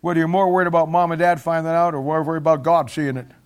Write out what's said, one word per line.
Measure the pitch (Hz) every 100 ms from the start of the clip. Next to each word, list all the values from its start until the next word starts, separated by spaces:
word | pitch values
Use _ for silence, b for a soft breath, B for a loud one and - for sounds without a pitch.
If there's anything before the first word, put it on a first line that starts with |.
Whether | 170 170
you're | 160
more | 180 196
worried | 180 180
about | 170 160
mom | 170 170
and | 165
dad | 175 175
finding | 160 165 160
out | 165 170
or | 151
more | 135 160
worried | 151 160
about | 156 156
God | 135 170 139
seeing | - 147 131
it. | 123 -